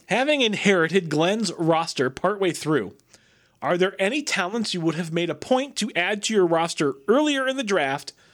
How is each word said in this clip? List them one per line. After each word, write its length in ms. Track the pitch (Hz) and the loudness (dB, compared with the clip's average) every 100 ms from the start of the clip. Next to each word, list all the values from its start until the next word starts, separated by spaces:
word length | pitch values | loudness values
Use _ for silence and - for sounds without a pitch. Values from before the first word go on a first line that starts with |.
| - | -2
having 340 | 220 285 285 | 0 2 2
inherited 680 | 226 190 202 185 160 190 165 | 0 2 2 4 2 0 0
Glenn's 440 | 151 170 220 185 | 0 2 0 -2
roster 560 | 165 165 160 165 - 131 | 0 2 2 0 -2 -2
partway 420 | - 180 202 185 | 0 -4 0 -2
through, 420 | - 147 147 90 - _ - _ _ _ _ | -2 0 0 -2 -10 _ -20 _ _ _ _
are 160 | 139 180 | -2 0
there 180 | 190 190 | 0 0
any 240 | 196 294 | -2 -2
talents 500 | - 196 180 233 208 | -2 -2 -2 -4 -4
you 60 | 180 | -2
would 140 | 165 | -2
have 180 | 156 165 | -2 -2
made 180 | 165 170 | -2 -2
a 40 | |
point 420 | 147 - 254 277 - | -4 0 0 0 -6
to 140 | 208 170 | -4 -2
add 260 | 180 214 | -2 -2
to 100 | 214 | 0
your 120 | 214 175 | 2 4
roster 480 | 165 165 - 147 - - | 4 0 0 -2 0 2
earlier 400 | 254 302 277 262 | 4 4 0 -2
in 80 | 262 | -2
the 80 | |
draft 480 | 208 185 135 139 - - _ | -2 0 0 -2 -8 -20 _